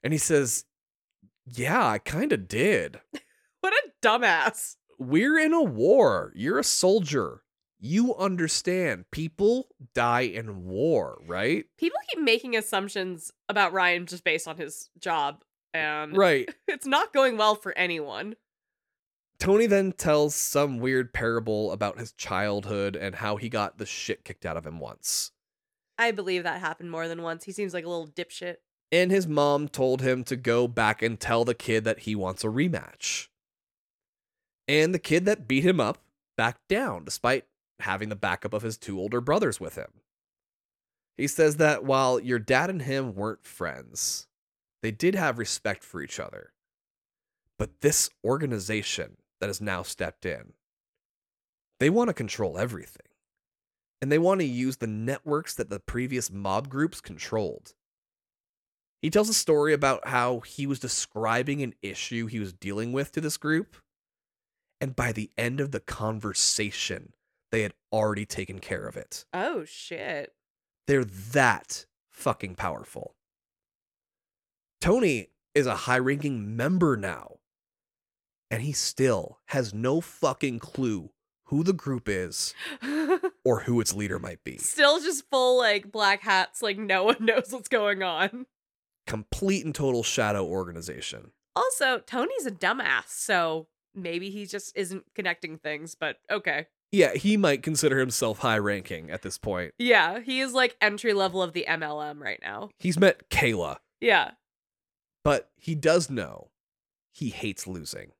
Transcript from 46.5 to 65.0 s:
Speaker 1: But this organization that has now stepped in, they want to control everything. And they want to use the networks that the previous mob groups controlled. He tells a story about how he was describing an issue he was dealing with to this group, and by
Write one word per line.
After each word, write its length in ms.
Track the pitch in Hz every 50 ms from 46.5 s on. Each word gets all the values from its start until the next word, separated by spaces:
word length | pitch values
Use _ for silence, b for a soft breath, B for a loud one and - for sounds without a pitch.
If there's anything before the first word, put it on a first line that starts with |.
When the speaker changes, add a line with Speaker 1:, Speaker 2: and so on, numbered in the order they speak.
| _ _ _ _ _ _ _ _ _ _ _ _ _ _ _ _ _ _ _ _ _ -
Speaker 1:
But 220 | 107 - - _
this 280 | - - 160 - - - _ _ -
organization 960 | 113 131 147 160 135 120 104 92 104 107 104 98 - - - 80 53 50 _ _ _ _ _
that 80 | -
has 120 | 101 98 -
now 220 | 104 104 95 90 92
stepped 420 | - - - 92 80 - _ -
in, 280 | 92 76 58 - 50 - _ _ _ _ _ _ _ _ _ _ _ _ _ _ _ _ _ _ _ _ _ _ _ _ _
they 100 | 131 147
want 180 | 185 233 240
to 60 | 233 -
control 440 | - 120 98 - - 107 90 73
everything. 500 | 87 107 123 113 82 - - - - - _ _ _ _ _ _ _ _ _ _ _ _ _ _ _ _ _ _ _
And 100 | 131 135
they 60 | 147
want 220 | 160 165 180 196 190
to 60 | 170
use 300 | 135 123 120 127 131 127
the 100 | _ 120
networks 680 | 110 107 107 113 120 135 - _ 151 147 151 165 - -
that 140 | - 117 -
the 100 | 104 98
previous 520 | _ - - 120 127 123 131 123 113 -
mob 380 | 95 101 101 98 95 107 139 139
groups 320 | 131 135 151 160 - -
controlled. 720 | - - 90 76 - - - 110 104 85 57 50 _ - _ _ _ _ _ _ _ _ _ _ _ _ _ _ _ _ _ _ _ _ _ _ _ _ _ _
He 80 | - 156
tells 200 | 165 202 214 220
a 40 | 214
story 400 | - - - 156 147 147 156 151
about 340 | 143 143 135 131 - -
how 320 | - 131 123 123 123 127 117
he 260 | - - - - 139
was 140 | 139 139 123
describing 840 | - 123 - - - - _ 107 110 110 113 120 131 143 143 147
an 120 | 139 120 - _
issue 440 | - 98 92 - - - 120 117 117
he 140 | 110 117 113
was 140 | 104 95 90
dealing 380 | _ - 98 98 104 113 120
with 200 | 123 135 143 - -
to 80 | 160
this 160 | 160 151 -
group, 380 | - - 151 156 165 214 _ - - _ _ _ _ _ _ _ _ _ _ _ _ _ _ _ _ _ _ _ _
and 140 | - 135 127
by 160 | -